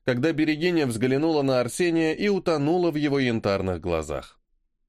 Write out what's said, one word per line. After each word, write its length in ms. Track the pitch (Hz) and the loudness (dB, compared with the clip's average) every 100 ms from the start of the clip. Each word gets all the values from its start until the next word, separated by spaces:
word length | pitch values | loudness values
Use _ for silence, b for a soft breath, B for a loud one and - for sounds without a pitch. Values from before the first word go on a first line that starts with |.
когда 280 | - 123 160 | -4 0 0
Берегиня 540 | 147 156 151 175 170 135 | 0 0 0 0 0 0
взглянула 560 | 110 120 135 165 151 | 0 0 2 2 0
на 180 | 135 127 | 2 0
Арсения 540 | 120 - 175 165 160 | 0 0 0 2 0
и 140 | 151 202 | 0 0
утонула 600 | 190 170 156 143 180 170 | 0 0 0 2 2 0
в 60 | 151 | 0
его 220 | 147 143 | 0 0
янтарных 600 | 127 113 104 98 95 87 | 0 0 0 0 -2 -4
глазах. 600 | 90 82 76 69 - _ _ _ _ _ | -2 -2 -2 -8 -10 _ _ _ _ _